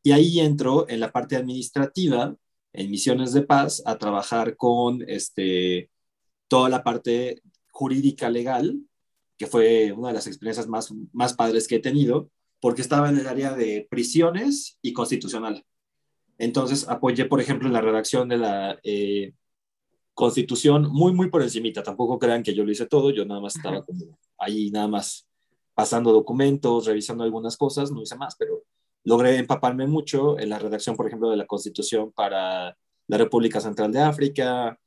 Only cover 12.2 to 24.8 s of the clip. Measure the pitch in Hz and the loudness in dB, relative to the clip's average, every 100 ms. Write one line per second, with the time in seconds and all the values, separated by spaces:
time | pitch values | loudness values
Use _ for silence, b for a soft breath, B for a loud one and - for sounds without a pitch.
12.2 | - _ _ _ 123 120 127 143 147 143 | -4 _ _ _ 0 0 0 2 4 2
13.2 | 131 127 135 131 110 104 - - 120 160 | 0 -4 -4 -2 -2 -2 -6 -4 0 4
14.2 | 170 180 277 285 - _ 120 120 117 123 | 2 2 -2 -2 -6 _ -8 -4 -4 -4
15.2 | 98 110 110 98 _ _ _ _ _ _ | -6 -8 -8 -10 _ _ _ _ _ _
16.2 | _ _ 117 135 127 139 - 117 127 120 | _ _ -2 0 0 -2 -4 -2 0 0
17.2 | 123 139 - 131 131 120 110 110 107 131 | 0 0 0 -2 0 0 2 0 0 -2
18.2 | 123 120 113 98 98 95 107 104 101 101 | 0 0 0 -2 -4 -6 -4 -2 -2 -2
19.2 | 98 _ _ _ _ _ _ _ _ - | -4 _ _ _ _ _ _ _ _ 0
20.2 | 123 139 - 120 147 147 147 135 180 180 | 0 0 -2 2 4 4 2 4 4 4
21.2 | 185 165 123 113 113 101 104 101 120 123 | 2 2 0 -2 -4 -6 -8 -4 -2 0
22.2 | 120 117 107 98 104 104 117 147 139 120 | 0 0 -2 -2 -2 -2 0 2 2 0
23.2 | 98 101 101 - 98 95 - 90 82 _ | -4 -8 -8 -10 -8 -8 -8 -12 -14 _
24.2 | _ _ 98 107 104 104 | _ _ -6 -4 -4 -2